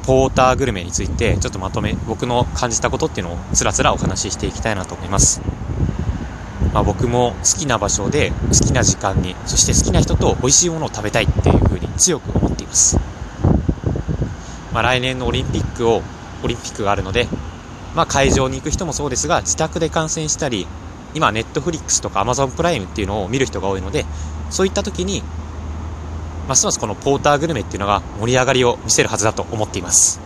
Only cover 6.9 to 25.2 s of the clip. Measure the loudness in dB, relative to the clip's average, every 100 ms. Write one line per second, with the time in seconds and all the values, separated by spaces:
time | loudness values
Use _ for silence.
6.9 | 2 2 4 2 2 -2 0 0 2 2
7.9 | 0 0 2 2 0 2 4 4 4 2
8.9 | 2 2 0 -2 -6 -2 2 4 4 4
9.9 | 4 4 2 2 2 4 4 2 0 -4
10.9 | -4 -2 2 2 2 4 6 4 2 -4
11.9 | 0 2 2 0 0 0 -2 -2 2 4
12.9 | 2 0 -8 -12 0 2 4 2 -2 -2
13.9 | -2 -4 -4 -4 -6 -12 -14 -4 0 2
14.9 | 2 0 -2 -2 0 0 -2 -2 0 2
15.9 | 2 0 -12 -14 -8 -6 -4 -8 -4 0
16.9 | 0 0 0 0 -4 -8 -12 -14 -14 -6
17.9 | -2 0 2 4 4 0 -2 -4 -4 -4
18.9 | -4 -4 -2 0 0 0 -2 -2 0 -2
19.9 | 0 -2 -4 -4 -2 -2 -2 -4 -10 -14
20.9 | -14 -10 0 2 2 -2 -4 -4 -6 -2
21.9 | -2 -2 -2 0 0 0 0 0 0 -4
22.9 | -4 -2 -2 -2 0 0 -2 -2 -2 -2
23.9 | -4 -4 -8 -8 -8 -6 0 0 0 -2
24.9 | -4 -4 -4